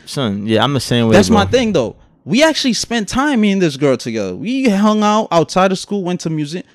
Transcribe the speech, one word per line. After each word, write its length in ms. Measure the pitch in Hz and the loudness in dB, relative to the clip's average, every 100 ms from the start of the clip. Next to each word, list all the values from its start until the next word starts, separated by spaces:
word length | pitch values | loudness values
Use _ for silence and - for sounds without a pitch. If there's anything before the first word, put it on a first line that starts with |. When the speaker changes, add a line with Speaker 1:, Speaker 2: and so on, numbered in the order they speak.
| - | -10
Speaker 1:
son, 400 | 147 123 101 104 | -4 -2 -2 0
yeah, 160 | 110 | 2
I'm 100 | 123 | 2
the 60 | 139 | 0
same 280 | - 120 113 | 0 0 4
way, 60 | 110 | 4
Speaker 2:
that's 140 | 196 | 4
my 120 | 214 98 | 2 2
Speaker 1:
bro. 60 | |
Speaker 2:
thing, 220 | 247 226 | 0 2
though. 220 | 180 110 - _ _ - | 0 -2 -6 _ _ -2
We 180 | 202 | 2
actually 300 | 320 302 269 | 2 2 -2
spent 340 | 208 - 233 196 | -2 -4 -4 -4
time, 320 | 247 294 254 | -2 0 2
me 100 | 208 | 2
and 100 | 196 | 2
this 160 | 175 131 | 0 0
girl 200 | 143 123 | 0 0
together. 380 | 127 110 98 92 | -2 -6 -6 -6
We 340 | 175 269 262 | -6 -2 0
hung 320 | 196 214 214 | 2 2 2
out 240 | 208 214 220 | 2 0 0
outside 400 | 170 156 185 190 | 0 0 2 0
of 60 | 185 | 0
school, 240 | - 208 | -6 -6
went 160 | 180 180 | -4 -6
to 80 | 165 | -4
museum. 360 | 156 147 175 - | -6 -6 -8 -14